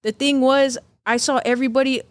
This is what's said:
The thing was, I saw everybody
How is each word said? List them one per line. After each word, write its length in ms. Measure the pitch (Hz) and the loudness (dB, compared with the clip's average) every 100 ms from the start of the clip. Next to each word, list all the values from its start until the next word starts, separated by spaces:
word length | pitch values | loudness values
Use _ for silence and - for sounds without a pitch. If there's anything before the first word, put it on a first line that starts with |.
The 80 | 214 | -8
thing 280 | 214 277 277 | -2 0 2
was, 380 | 262 277 269 240 - _ 214 | 2 2 2 -2 -12 _ -4
I 100 | 240 | -2
saw 240 | 302 262 | 0 0
everybody 580 | 233 247 262 240 269 254 - | 0 0 0 0 0 -2 -6